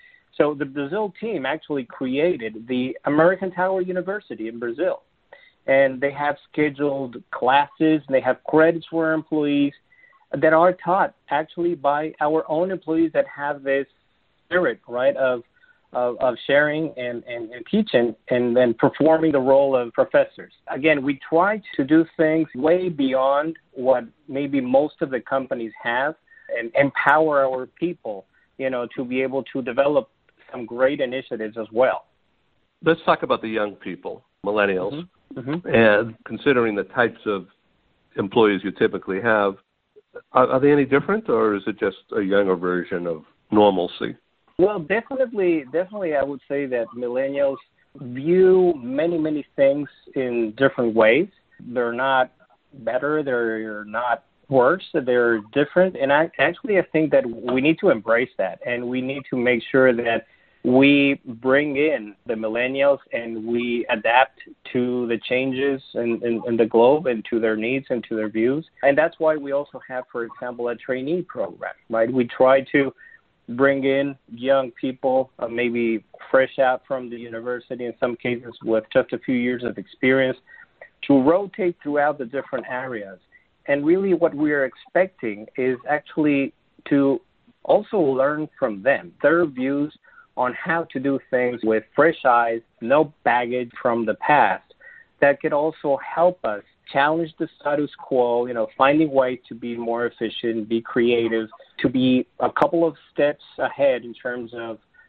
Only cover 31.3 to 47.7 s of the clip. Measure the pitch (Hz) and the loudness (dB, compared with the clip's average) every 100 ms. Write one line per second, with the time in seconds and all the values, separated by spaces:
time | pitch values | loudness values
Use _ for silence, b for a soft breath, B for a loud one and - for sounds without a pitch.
31.3 | 113 110 110 107 110 127 95 - _ _ | -8 -8 -10 -4 0 2 0 -8 _ _
32.3 | _ _ _ _ _ 160 165 - 165 147 | _ _ _ _ _ 0 2 0 0 0
33.3 | 123 113 110 104 92 98 87 92 90 _ | -2 -2 -4 -4 -6 -12 -12 -12 -14 _
34.3 | _ 101 107 101 92 95 143 180 _ - | _ -4 0 2 0 -4 -8 -12 _ -20
35.3 | - 123 165 143 113 117 104 117 110 - | -12 -8 -8 2 6 6 6 2 -6 -12
36.3 | 113 143 123 113 101 - 131 117 - 110 | -4 0 2 2 -2 -2 0 0 -2 -6
37.3 | 98 92 _ _ _ _ _ _ - 98 | -6 -8 _ _ _ _ _ _ -6 -2
38.3 | 117 107 95 95 - 110 98 - 95 113 | 4 4 4 -2 0 0 0 -6 -2 0
39.3 | 107 101 92 _ _ _ _ _ - - | 2 2 -2 _ _ _ _ _ -20 -2
40.3 | 127 127 127 143 147 131 139 139 208 220 | 2 2 4 4 4 4 0 0 -4 0
41.3 | 117 110 101 110 98 98 - _ 110 95 | 0 2 0 -4 -4 -4 -4 _ -4 0
42.3 | 98 98 90 90 90 85 90 87 80 - | 2 2 0 0 -2 -4 -6 -6 -8 -12
43.3 | _ _ 107 104 95 87 - 113 - _ | _ _ 4 6 4 -2 -6 -10 -10 _
44.3 | _ _ - 202 208 147 208 226 269 254 | _ _ 0 2 0 -2 -4 -2 -4 -4
45.3 | 226 185 160 127 156 185 208 180 147 139 | -2 0 0 -2 -6 -6 -6 -4 -2 -2
46.3 | 139 - 143 139 123 113 117 123 123 139 | -6 -8 -6 -4 -4 -6 -8 -6 -4 -4
47.3 | 139 139 135 - | -2 -2 -4 -12